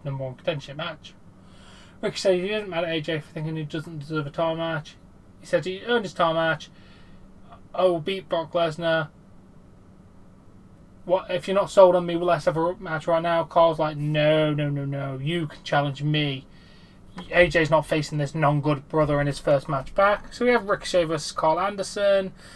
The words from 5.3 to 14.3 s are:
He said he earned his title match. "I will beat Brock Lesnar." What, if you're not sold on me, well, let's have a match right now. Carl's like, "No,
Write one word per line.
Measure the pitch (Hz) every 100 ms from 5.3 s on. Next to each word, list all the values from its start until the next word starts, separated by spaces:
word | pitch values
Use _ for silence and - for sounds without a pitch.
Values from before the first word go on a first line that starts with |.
| -
He | -
said | 175
he | 175 190
earned | 233 240
his | 185
title | - 170
match. | 165 160 156 - - - - - - - - - - -
"I | -
will | 185 170
beat | 160 196 -
Brock | 170 156
Lesnar." | 175 165 156 165 160 151 - - - - - - - - - - - - - - - - - - -
What, | 175 185 -
if | 180 -
you're |
not | 190 175
sold | - 185 175
on |
me, | 175 170
well, | 175
let's | 165
have | 175 160
a | 170 208
match | 180 160 -
right | 165
now. | 170 165
Carl's | 160 175 165 160
like, | 156 147
"No, | 147 151 151